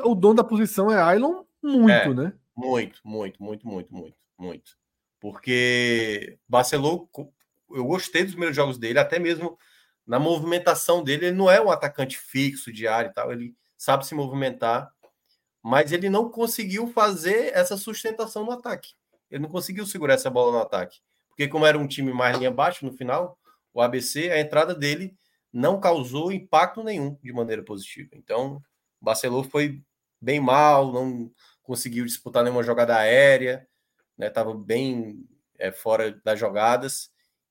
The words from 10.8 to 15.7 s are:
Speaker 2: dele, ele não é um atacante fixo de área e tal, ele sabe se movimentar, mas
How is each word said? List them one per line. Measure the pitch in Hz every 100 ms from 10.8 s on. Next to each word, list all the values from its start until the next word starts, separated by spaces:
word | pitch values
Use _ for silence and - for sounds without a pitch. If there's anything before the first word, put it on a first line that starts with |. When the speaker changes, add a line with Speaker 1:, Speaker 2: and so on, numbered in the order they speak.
| - 175
Speaker 2:
dele, | 139 147 180
ele | 185
não | 185
é | 202
um | 202
atacante | 156 143 - 131 -
fixo | - 131 139 135 120
de | 107 110
área | 113 117
e |
tal, | - -
ele | 120 120 - _ -
sabe | - 135
se | - 151
movimentar, | 135 139 135 120 117 123 143 _ _ _ _ _ _ _
mas | 113